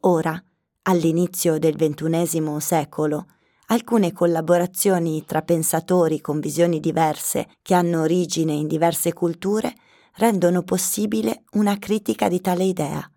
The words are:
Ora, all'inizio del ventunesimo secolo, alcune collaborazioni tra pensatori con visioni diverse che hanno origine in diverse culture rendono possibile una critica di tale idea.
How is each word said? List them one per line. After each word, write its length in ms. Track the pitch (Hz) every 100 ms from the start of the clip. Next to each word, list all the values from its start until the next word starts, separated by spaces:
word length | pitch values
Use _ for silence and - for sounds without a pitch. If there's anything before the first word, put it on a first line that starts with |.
Ora, 380 | 190 170 160 165 _ _ _ _
all'inizio 760 | - 180 165 165 175 180 175 156
del 160 | 160 151
ventunesimo 880 | 156 147 160 165 170 165 156 151
secolo, 640 | - 165 147 - 151 151 175 _ _ _ _
alcune 420 | 226 - 233 180
collaborazioni 1080 | 165 175 165 160 175 180 - 202 180 165 156 -
tra 180 | 160
pensatori 800 | 160 170 160 160 165 180 165 156
con 180 | - 151
visioni 400 | 147 147 170 160
diverse 680 | 156 160 160 151 - - - _
che 140 | - 180
hanno 260 | 170 170
origine 520 | 156 180 165 170 160
in 120 | 151 151
diverse 480 | 156 170 165 175
culture 640 | 165 175 165 190 214 240 - _ _ _ -
rendono 480 | 226 202 175 180
possibile 800 | 175 185 - - 214 220 220 - _
una 260 | 208 208 202
critica 520 | 196 214 208 214 208
di 120 | 180
tale 220 | 185 175
idea. 440 | 190 185 147 151 -